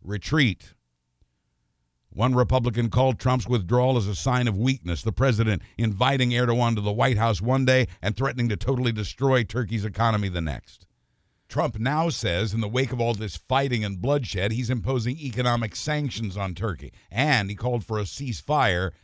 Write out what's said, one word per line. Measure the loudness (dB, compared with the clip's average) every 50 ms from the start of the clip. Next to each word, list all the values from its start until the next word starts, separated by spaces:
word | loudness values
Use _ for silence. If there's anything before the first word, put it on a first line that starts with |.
retreat. | -10 -8 -8 -8 -4 0 2 2 2 2 0 -4 -10 -20 -20 _ _ _ _ _ _ _ _ _ _ _ _ _ _ _ _ _ _ _ _ _ _ _ _ _ _ -10
One | -2 0 2 4
Republican | 4 4 4 4 4 2 2 0 0 0 0 2
called | 2 4 4 2 2 0
Trump's | 0 2 2 2 0 0
withdrawal | 0 0 0 2 2 4 4 4 2
as | 2 2
a | 0 -2
sign | -2 0 0 2 2 2
of | 2 2
weakness, | 2 2 0 0 0 -2 -4 -4 -2
the | -2 -2
president | 0 2 2 2 4 2 2 2 0 -2 -4 -8 _
inviting | -2 -2 0 0 2 2 2 2 2 2 2
Erdogan | 2 2 2 2 2 2 2 2 0
to | 0
the | 0 0
White | 0 2 2 2 2 2
House | 2 2 0 0
one | 0 0 2 2 4
day | 4 4 4 2 0 -2 -4
and | -4 -4 -2
threatening | -2 -2 -2 -2 0 0 0
to | 0
totally | -2 0 0 0 0 0 0
destroy | -2 -2 -4 -6 -4 0 2 2 4 2
Turkey's | 2 0 -4 -4 -4 -2 -2 -2 -4
economy | -2 -2 0 2 2 2 0 0 -2
the | -2 -2
next. | -4 -4 -4 -6 -10 -16 -20 -20 -20 _ _ _ _ _ _ _ _ _ _ _ _ -8 -4
Trump | -2 -2 -2 -2 -2
now | -2 0 2 2 0 0
says | 0 -2 -2 0 0 0 0 -2
in | -2 -2
the | -2 -2
wake | 0 -2 -2 0
of | -2 -2
all | 0 0 -2
this | -2 -4 -8 -8
fighting | -8 -4 0 0 0 2 2 0 0 -2
and | -2 -4 -2
bloodshed, | 0 0 0 0 0 -2 -2 -2 -2 0
he's | -2 -2 -2 -2
imposing | -2 -2 -2 -2 -2 -2 -2 -2 -4 -6
economic | -6 -6 -4 -2 0 0 0 0 -2 -4 -6
sanctions | -6 -6 -4 -2 -2 -2 -4 -4 -4 -6 -6 -4
on | -4 -6 -6
Turkey, | -4 -4 -4 -4 -4 -6 -10 -14 -16 -18 _ -8
and | -4 0 2 2 2 2 0 -2
he | -4
called | -6 -4 -4 -4 -4 -4
for | -4 -4
a | -4
ceasefire | -4 -4 -8 -8 -6 -6 -6 -6 -4 -2 0 2 2 2 2 0 0 -2 -4 _